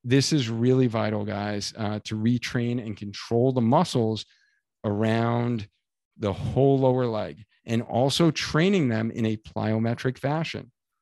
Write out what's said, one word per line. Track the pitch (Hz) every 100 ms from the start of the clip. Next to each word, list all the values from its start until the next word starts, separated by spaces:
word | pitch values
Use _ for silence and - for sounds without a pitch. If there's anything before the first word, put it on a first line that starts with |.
this | 120 135 -
is | 156 113
really | 113 123 131 127
vital, | 110 107 107
guys, | 104 101 104 104 - -
uh, | 104 107
to | - 110
retrain | 113 123 - 127 120 123
and | 113 98
control | 104 98 - 117 131
the | 127
muscles | 117 147 180 131 110 107 - _ _ _ _ _
around | 107 101 110 113 117 120 120 117 104 _ _ _ _ -
the | 104
whole | 87 - 131 139 135
lower | 131 127 123
leg, | 110 87 73 - _
and | - 117
also | 117 113 135 - 170
training | - - 151 185 202 131
them | 110 113
in | - 110
a | 107
plyometric | - 107 107 110 117 120 131 127
fashion. | 135 156 165 - - _ _ _